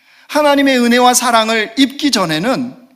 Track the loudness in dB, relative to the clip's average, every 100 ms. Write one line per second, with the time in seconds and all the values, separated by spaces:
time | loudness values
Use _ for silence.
0 | _ _ -6 0 2 2 2 2 2 2
1 | 2 2 2 0 0 -2 -2 0 -2 0
2 | -2 -2 -2 -2 -2 -4 -6 -12 _